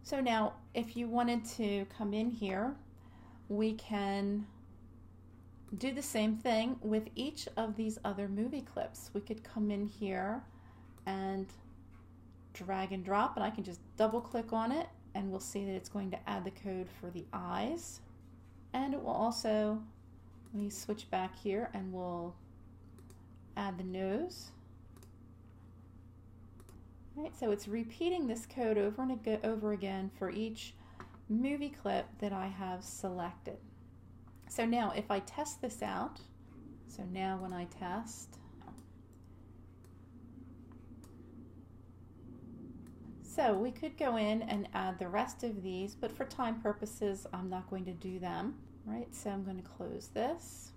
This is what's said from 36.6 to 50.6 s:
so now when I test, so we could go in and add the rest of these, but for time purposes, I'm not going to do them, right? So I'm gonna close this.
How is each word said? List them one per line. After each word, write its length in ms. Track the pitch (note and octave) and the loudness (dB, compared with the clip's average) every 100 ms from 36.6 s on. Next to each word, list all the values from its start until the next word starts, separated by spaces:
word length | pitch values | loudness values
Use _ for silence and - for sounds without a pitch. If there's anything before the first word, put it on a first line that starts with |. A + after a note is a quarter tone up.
| - - - | -14 -14 -12
so 140 | - F#3 | -8 -4
now 240 | F#3 F#3+ F#3+ | 0 2 2
when 120 | F#3 | -2
I 140 | F3+ F3 | -2 -4
test, 720 | - F3+ G3 A3+ - - - - - - - - - - - - - - - - - - - - - - - - - - - - - - - - - - - - - - - - - - - - - - - - - - - | -4 -2 -2 -2 -8 -12 -14 -14 -14 -14 -14 -14 -18 -18 -18 -16 -16 -16 -16 -16 -16 -16 -16 -16 -16 -14 -14 -12 -14 -14 -14 -14 -14 -14 -14 -14 -12 -12 -14 -14 -16 -16 -16 -16 -14 -12 -12 -12 -10 -10 -10 -12 -12 -10 -10
so 320 | - - C4 | -2 6 8
we 160 | G3 B3 | 8 4
could 260 | - D#4 - | 0 -4 4
go 200 | C#4 A3+ | 4 6
in 260 | G#3+ A3 | 6 4
and 260 | A3+ G#3 G3+ | 4 0 2
add 240 | G3 F#3+ F3+ | 2 0 0
the 100 | F3+ | 2
rest 360 | G3+ B3+ - | 4 2 0
of 180 | A#3+ G3+ | -2 0
these, 320 | F#3 F#3 G3 | -2 0 -2
but 160 | - A#3 | -2 -4
for 140 | - | 0
time 360 | C4+ - A#3+ A3+ | -2 2 0 2
purposes, 680 | G#3 G#3 G#3+ - G#3 G3 - | 2 0 -2 2 2 2 -2
I'm 160 | F3+ F#3 | -4 0
not 200 | F#3 - | -2 -2
going 140 | F#3+ | -2
to 80 | F#3 | -2
do 260 | E3+ F#3 F#3 | -4 -4 -2
them, 360 | F3+ E3+ G#3 C#4+ - - | 0 2 0 -2 -10 -10
right? 300 | G#3+ A3+ A#3+ | -4 -4 -4
So 160 | - - | -4 -2
I'm 140 | G2 | 0
gonna 180 | F#2+ F#2 | 0 -4
close 460 | E2+ - F3 - - | -6 -6 -4 -4 -2
this. 580 | G#3+ B3 E4+ - - | 2 4 2 -4 -12